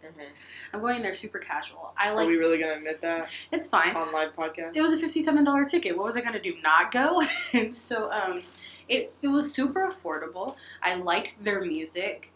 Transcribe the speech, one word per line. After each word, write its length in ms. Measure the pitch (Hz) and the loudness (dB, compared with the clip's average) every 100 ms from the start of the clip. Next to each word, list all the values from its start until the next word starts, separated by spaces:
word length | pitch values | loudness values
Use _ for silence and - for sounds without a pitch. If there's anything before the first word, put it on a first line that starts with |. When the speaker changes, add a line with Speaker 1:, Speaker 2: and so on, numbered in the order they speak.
Speaker 1:
Mm-hmm. 160 | 160 160 143 147 - - - | -20 -18 -18 -18 -18 -16 -10
Speaker 2:
I'm 80 | 208 | -4
going 220 | 233 247 | -2 0
there 100 | 208 | -2
super 240 | 185 214 190 | -6 -8 -10
casual. 540 | - 143 - 165 160 - | -6 -6 -6 -14 -10 -2
I 120 | 208 | 0
Speaker 1:
Are 40 | |
Speaker 2:
like 140 | 214 330 | 2 4
Speaker 1:
we 80 | 165 | 4
really 220 | 165 160 | 4 4
gonna 160 | 160 | 0
admit 260 | - 156 160 | -4 -4 -4
that 300 | 165 165 165 - - | -2 -2 -4 -10 -6
Speaker 2:
It's 140 | 330 - | -4 2
fine. 280 | 202 170 190 | 4 4 2
Speaker 1:
on 160 | 156 | -2
live 220 | 156 156 | 0 -2
podcast? 420 | - 160 170 165 311 | -2 -6 -4 -6 2
Speaker 2:
It 40 | |
was 120 | 311 | 4
a 60 | 320 | 4
fifty-seven 440 | 320 330 302 294 | 2 0 4 4
dollar 200 | 285 277 | 6 4
ticket. 320 | 285 339 196 175 | 4 2 0 -2
What 100 | 208 | -2
was 100 | 233 | -2
I 40 | |
gonna 200 | 240 220 | -2 -4
do? 140 | 185 165 | -6 -2
Not 300 | 156 160 180 | 4 6 6
go? 280 | 247 285 359 302 - | 2 4 4 2 0
<laughs> 140 | - | 0
And 220 | 247 220 | 2 2
so, 340 | - - 233 214 | -4 -4 -4 -2
um, 320 | 214 190 180 - - - - - | -2 -2 -4 -10 -20 -20 -20 -2
it, 240 | 269 - - | -2 -2 -4
it 60 | 285 | 2
was 240 | 277 285 | 2 2
super 280 | - 269 370 381 | 0 0 0 -2
affordable. 680 | - 165 156 160 180 226 - - - | -4 -6 -6 -8 -8 -8 -10 -18 -4
I 120 | 180 | -2
like 420 | 180 175 180 220 - | 0 0 0 -2 -6
their 200 | 208 196 | -2 -2
music. 680 | 180 160 160 175 196 - - | -2 -4 -4 -4 -6 -6 -14